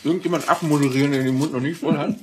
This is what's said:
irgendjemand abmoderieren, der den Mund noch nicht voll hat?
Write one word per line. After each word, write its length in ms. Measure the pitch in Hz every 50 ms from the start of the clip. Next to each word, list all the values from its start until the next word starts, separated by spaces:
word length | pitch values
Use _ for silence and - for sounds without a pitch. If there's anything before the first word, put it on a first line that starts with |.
| -
irgendjemand 460 | 143 170 185 - 165 170 156 - -
abmoderieren, 640 | 160 - - 156 147 147 143 135 127 135 147 143
der 120 | 143 135 131
den 120 | 131 131
Mund 180 | 131 143 160 -
noch 80 | 127
nicht 180 | 127 147 170 -
voll 180 | - - -
hat? 180 | 143 147 185 214 -